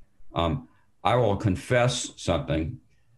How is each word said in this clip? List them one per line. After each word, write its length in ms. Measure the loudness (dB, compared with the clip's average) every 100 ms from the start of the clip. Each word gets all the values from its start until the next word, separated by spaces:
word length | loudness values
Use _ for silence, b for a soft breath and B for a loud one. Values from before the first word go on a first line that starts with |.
| -20 _ -10
Um, 320 | -2 0 -2 B B B _
I 100 | 0 2
will 200 | 2 2
confess 760 | 0 -2 0 2 2 0 -6 -8
something 640 | -2 -2 0 -2 -2 -8 -18 _ _